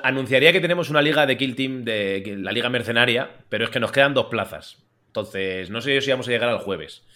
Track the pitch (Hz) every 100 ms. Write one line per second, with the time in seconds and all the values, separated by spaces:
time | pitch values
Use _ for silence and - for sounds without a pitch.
0 | 127 135 127 131 156 180 165 175 143 151
1 | 147 151 139 123 135 120 135 131 117 107
2 | 98 98 101 101 95 110 123 123 110 117
3 | 123 117 - - _ 107 113 127 110 135
4 | 139 131 - 113 95 76 - - _ _
5 | _ 110 101 98 95 92 90 113 135 139
6 | 135 127 120 117 120 107 101 87 73 -
7 | _